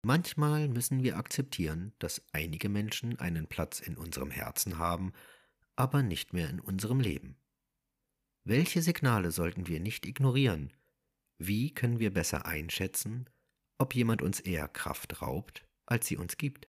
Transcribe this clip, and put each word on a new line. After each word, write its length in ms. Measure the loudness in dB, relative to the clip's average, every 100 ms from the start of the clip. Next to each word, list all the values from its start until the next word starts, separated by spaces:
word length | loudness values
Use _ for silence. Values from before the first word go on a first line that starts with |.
Manchmal 640 | 4 2 2 2 4 4 2
müssen 360 | 0 2 2
wir 140 | 2 0
akzeptieren, 760 | -4 -4 -4 -2 -2 -2 -6 _
dass 220 | -6 -6 _
einige 380 | -4 -4 -2 0
Menschen 500 | 0 0 -2 -4 -2
einen 280 | -2 -2 -2
Platz 320 | -2 -4 -4
in 180 | -8 -8
unserem 320 | -8 -6 -6
Herzen 480 | -4 -6 -4 -4 0
haben, 360 | 0 0 -4 -6 -20 -20 _ _ _ 0
aber 280 | 2 4
nicht 300 | 2 -2 -2
mehr 160 | -2 -2
in 100 | -4
unserem 400 | -4 -4 0 2
Leben. 380 | 2 0 -8 -18 _ _ _ _ _ _ _ _ _ _
Welche 380 | 2 4 4 2
Signale 500 | 2 4 4 4 4
sollten 360 | 2 0 0 -2
wir 120 | -2
nicht 260 | -2 -4 -8
ignorieren? 640 | 2 4 6 4 2 -4 -10 _ _ _ _ _ _
Wie 340 | 0 0 0
können 260 | 0 0 2
wir 140 | 2
besser 320 | 2 0 -2 -2
einschätzen, 840 | -4 -4 -2 -2 -2 -4 -6 -8 _ _ _ _ _
ob 160 | 0 4
jemand 260 | 4 4
uns 180 | 2 -2
eher 280 | -2 -2 -2
Kraft 540 | -6 -4 -4 -8 -6
raubt, 440 | -4 -4 -6 -16 _ _ -2
als 220 | 0 0
sie 100 | -4
uns 200 | -6 -4
gibt? 300 | -6 -6 -20